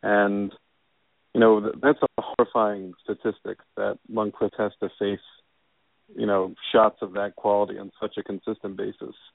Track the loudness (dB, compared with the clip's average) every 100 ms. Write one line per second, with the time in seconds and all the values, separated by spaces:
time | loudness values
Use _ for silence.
0 | 2 2 2 0 -4 -8 _ _ _ _
1 | _ _ _ 4 6 6 2 0 2 2
2 | 0 -2 -8 0 0 2 0 -2 -10 -16
3 | -10 -6 -6 -6 -10 -12 _ -6 -6 -6
4 | _ -4 -4 -2 -6 -2 -4 -4 -10 -4
5 | -4 -4 -10 _ _ _ _ _ _ _
6 | _ -6 0 0 -2 -6 2 4 4 2
7 | -10 -6 -8 -4 0 2 0 -4 -14 _
8 | -10 -10 -10 -10 -8 -10 -10 -8 -10 -10
9 | -16 -18 -20